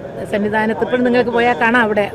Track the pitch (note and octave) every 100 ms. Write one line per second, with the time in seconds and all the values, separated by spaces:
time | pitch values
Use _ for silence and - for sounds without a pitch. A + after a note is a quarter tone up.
0 | - - F#3+ G#3+ G#3 G#3+ A3 A3 - B3
1 | B3 B3 A#3+ A#3 A#3+ A#3+ A#3 B3 G#3+ G#3+
2 | G3